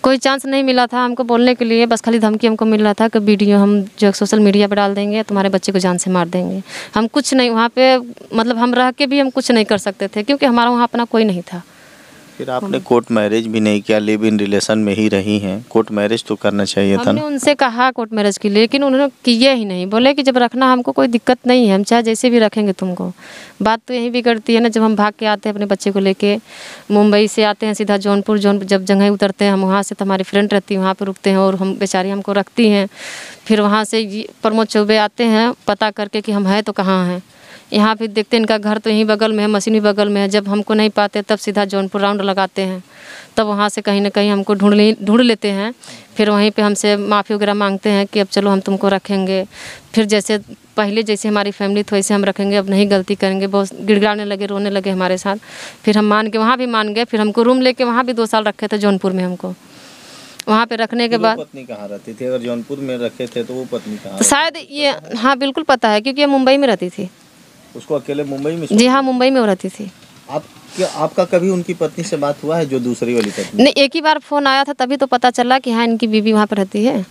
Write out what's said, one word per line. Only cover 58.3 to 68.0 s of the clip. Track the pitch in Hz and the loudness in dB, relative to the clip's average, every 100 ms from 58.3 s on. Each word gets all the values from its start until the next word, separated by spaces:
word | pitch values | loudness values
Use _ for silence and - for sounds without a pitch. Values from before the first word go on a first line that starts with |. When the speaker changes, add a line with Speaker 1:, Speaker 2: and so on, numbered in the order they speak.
| 220 | 0
Speaker 1:
रखे | 214 - 214 | -2 -4 -4
थे | 214 | 0
जौनपुर | 202 196 196 | 0 0 -2
में | 185 | -2
हमको। | 185 180 185 185 - - - - - - - - - | -4 -6 -10 -12 -18 -20 -20 -20 -20 -20 -20 -14 0
वहाँ | 214 233 | 0 0
पे | 226 | -4
रखने | 226 240 233 | -4 -2 -2
के | 233 | 0
Speaker 2:
वो | |
Speaker 1:
बाद | 220 220 | 0 -2
Speaker 2:
पत्नी | 147 143 | -8 -16
कहाँ | 123 104 101 | -16 -14 -12
रहती | 101 - | -12 -14
थी? | 110 | -8
अगर | 127 127 | -4 -4
जौनपुर | 120 120 113 139 | -4 -8 -8 -10
में | 135 123 | -8 -6
रखे | 120 - 120 | -6 -6 -8
थे | 120 | -6
तो | 113 | -8
वो | 127 | -8
पत्नी | 127 117 101 107 | -8 -8 -8 -12
कहाँ | 98 | -12
Speaker 1:
तो | |
Speaker 2:
रहती | 98 | -4
Speaker 1:
शायद | - 285 330 330 | 0 0 -2 -8
Speaker 2:
थी? | - | -14
Speaker 1:
ये, | 285 285 269 - 233 | -4 -4 -4 -10 -2
हाँ, | 254 262 | 0 0
बिल्कुल | 277 269 | -2 -4
पता | 311 254 226 | 0 0 2
है, | 208 | 0
क्योंकि | 240 269 | -2 -2
ये | 285 | 0
मुंबई | 277 262 277 | 2 2 2
में | 269 | 2
रहती | 196 180 | 0 -4
थी। | - 190 _ - _ - - - 120 | -8 -14 _ -20 _ -20 -20 -20 -20
Speaker 2:
उसको | - | -6
अकेले | 147 | -6